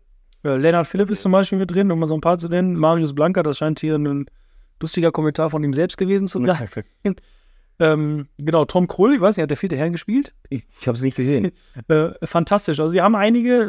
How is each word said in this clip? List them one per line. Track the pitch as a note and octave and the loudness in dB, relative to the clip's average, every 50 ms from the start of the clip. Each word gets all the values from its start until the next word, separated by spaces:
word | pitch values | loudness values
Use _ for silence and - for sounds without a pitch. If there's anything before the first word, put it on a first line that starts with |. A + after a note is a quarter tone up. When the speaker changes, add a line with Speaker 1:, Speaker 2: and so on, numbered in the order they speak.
| _ _ _ _ _ _ _ _ - | _ _ _ _ _ _ _ _ -4
Speaker 1:
Äh, | D3 C3+ | -4 -2
Lennart | C3 C#3+ E3 E3+ E3+ D#3+ - | 2 2 2 2 2 0 -2
Philipp | - F#3+ G3+ F#3+ | -2 -2 0 0
ist | G#3 - | -2 -2
zum | - F#3+ | 0 2
Beispiel | F#3 G3 G3 - G3 F#3+ | 4 4 4 2 -2 -4
mit | F#3+ F3 | -4 -2
drin, | F3 F#3+ G3+ G3 | 0 0 0 2
um | E3+ E3 | 0 0
mal | E3 D3+ | 0 -2
so | D#3+ | -2
ein | D#3 | 0
paar | - E3+ F3 F3 | 0 0 0 0
zu | E3 E3+ | -2 -2
nennen. | E3+ F3+ F#3 F#3 F3 | -2 0 0 0 0
Marius | E3 D#3 D#3+ E3 E3 D#3+ D3 C#3 | 2 2 2 2 2 0 -2 0
Blanker, | C#3+ D3+ F3 F#3 F#3+ D#3+ | 0 0 2 2 0 0
das | D3+ C3+ - | -2 -2 -2
scheint | D#3 D#3 D#3 - | -2 -4 -2 -2
hier | - D#3 D#3 | -2 -2 -2
ein | D3 D3 C#3+ C#3+ C#3+ C#3+ - - _ _ _ _ - - _ _ _ | 0 0 -2 -2 -4 -6 -8 -14 _ _ _ _ -20 -20 _ _ _
lustiger | D#3+ D#3+ - F3+ E3 E3 | -10 -6 -2 0 0 2
Kommentar | - - D#3 D3+ D3 - D#3+ D#3 | 2 2 -2 -2 0 0 -2 -2
von | D#3 D3+ | -2 -2
ihm | D3+ C#3+ | -2 -2
selbst | C3 C#3+ E3+ F3+ - - | 0 0 -2 -2 -2 -2
gewesen | F#3+ F#3 G3 G3 G3 | 0 0 2 0 0
zu | F#3 - - - | -2 -2 -2 0
sein. | F#3 F3 B2+ A#2 F#2+ | 0 0 0 -4 -8
<laughs> | - G#2+ - - _ _ - G3+ F#3+ - _ _ - _ _ _ _ _ _ _ _ - | -10 -12 -12 -12 _ _ -4 -4 -4 -4 _ _ -20 _ _ _ _ _ _ _ _ 0
Ähm, | E3 D#3 D#3 D3+ D3+ D3 D3+ D3+ C#3 - _ - | 2 2 2 2 0 -2 -4 -6 -8 -12 _ -8
genau, | C#3+ D#3 E3 D#3+ D3 | -4 0 2 2 0
Tom | - - F3+ F3+ - | 2 2 0 0 0
Krul, | - - F#3+ B3+ C#4+ | 2 2 4 4 4
ich | A#3+ | 4
weiß | F3 G#3 G#3 | 4 2 2
nicht, | F#3 D#3 | 0 -2
hat | D3 | -2
der | D3 | -2
vierte | - - F#3+ E3+ | -4 -4 -4 -2
Herrn | - D#3 E3+ | -2 -2 -4
gespielt? | E3+ E3 - - A3 C4+ C#4+ - - _ _ - | -4 -6 -6 -2 -2 -2 -2 -4 -10 _ _ -10
Speaker 2:
Ich, | C#3 A#2+ - _ _ _ | -10 -10 -10 _ _ _
ich | - B2+ | -4 -4
hab's | A#2+ A#2+ | -2 -2
nicht | C3 C3+ - | -2 -4 -2
gesehen. | - B2 C3 D3+ - - F3 - _ _ _ | -2 -2 0 0 0 0 -2 -4 _ _ _
Speaker 1:
<laughs> | _ B2 - | _ -16 -2
Äh, | - D#3+ D#3 D#3 F3 - - - | 0 2 2 2 0 -4 -8 -10
fantastisch. | - - E3+ E3+ - G3+ G3+ - - D3+ C#3+ | -2 -2 -2 0 2 0 0 0 -2 -2 -2
Also | D#3 D#3+ | -2 0
wir | F3 F#3 F3 | 2 2 4
haben | G#3 A3+ | 4 4
einige, | G3+ G3+ A3 A#3 A#3+ A#3 B3 B3 A#3+ A3 | 4 2 2 2 2 2 2 2 2 2